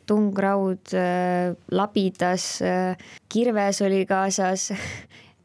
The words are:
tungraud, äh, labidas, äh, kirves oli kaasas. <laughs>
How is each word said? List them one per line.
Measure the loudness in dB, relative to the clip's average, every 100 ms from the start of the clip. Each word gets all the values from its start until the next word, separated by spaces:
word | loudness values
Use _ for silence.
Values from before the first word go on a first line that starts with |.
| 0
tungraud, | 0 2 0 0 2 0 -4 -4
äh, | -2 0 0 0 0 0 -4 -2
labidas, | 0 0 2 0 0 0 0 -2 -2
äh, | 0 0 0 -4 -10 -20 -4
kirves | 0 2 2 0 2
oli | 2 2 2
kaasas. | 0 0 0 0 0 -4
<laughs> | -6 -10 -12 -16 -20 -20 _